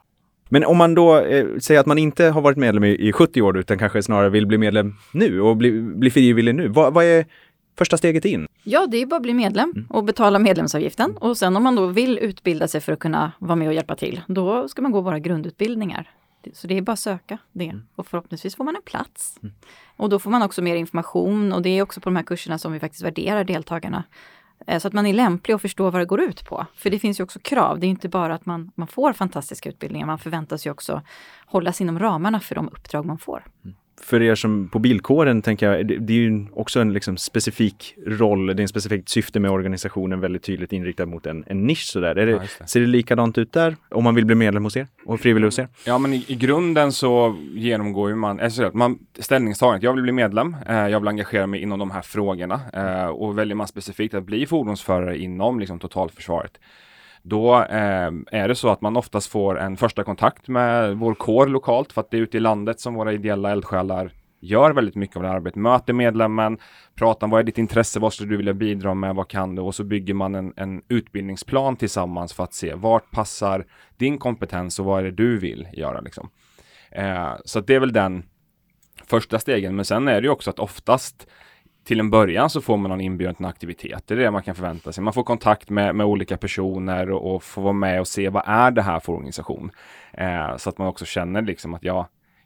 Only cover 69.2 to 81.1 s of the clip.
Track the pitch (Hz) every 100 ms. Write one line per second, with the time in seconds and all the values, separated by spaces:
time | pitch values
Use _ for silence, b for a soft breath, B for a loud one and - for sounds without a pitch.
69.2 | 95 101 95 92 92 95 101 104 92 98
70.2 | 95 98 92 - 95 95 - 120 - 101
71.2 | 98 95 - 135 135 123 107 - 90 87
72.2 | 87 - 90 - 85 78 110 113 - -
73.2 | 107 - 101 95 95 b b - 131 143
74.2 | 127 117 95 90 90 - 98 95 95 90
75.2 | 117 113 90 55 87 - 73 60 - -
76.2 | - b b b b b b - 98 92
77.2 | 82 57 - 113 95 131 131 110 95 90
78.2 | - _ _ _ _ _ _ - - 117
79.2 | - 110 - 117 95 98 95 107 139 104
80.2 | 127 143 - - 104 - - 123 -